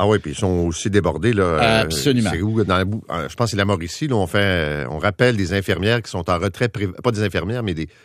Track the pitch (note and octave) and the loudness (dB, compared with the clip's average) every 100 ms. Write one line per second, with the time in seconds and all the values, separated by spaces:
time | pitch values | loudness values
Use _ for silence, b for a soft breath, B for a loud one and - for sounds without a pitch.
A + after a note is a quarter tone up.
0 | G2+ G#2+ D#2 C#2 F#2+ F2+ E2+ D#2+ A2+ G2+ | 2 2 0 -4 0 2 0 -2 0 2
1 | F2 D2+ G#2 G#2+ F2+ D#2+ A2+ A2 D#2+ D#2+ | 2 2 0 2 2 2 4 2 0 -2
2 | C#3+ B2 G#2 E2 G#2 A2+ G2 F#2 F#2+ G#2+ | 0 2 2 0 0 0 2 2 0 -4
3 | - E2+ C#2+ - A#2 G#2 G2 G2 E2 - | -6 -6 -6 -2 -2 0 0 0 -4 -6
4 | D3+ A#2 F#2 G#2 G2+ F2+ D2+ D2 B1 D#2 | -2 0 2 2 2 2 0 -2 -4 -2
5 | F#2+ F2+ B2+ A2+ F2+ G2 G2 F2 G2 A#2+ | -2 2 2 2 0 -2 0 0 2 0
6 | G#2 F#2+ F2 F2 F#2+ - B2 G#2+ G2 - | -2 -6 -2 0 -2 -2 -2 -2 -6 -2
7 | B2+ G#2+ G#2+ F2 E2+ B2 A2 D#2+ D#2 b | -2 0 0 -2 -4 -4 -4 -4 -6 b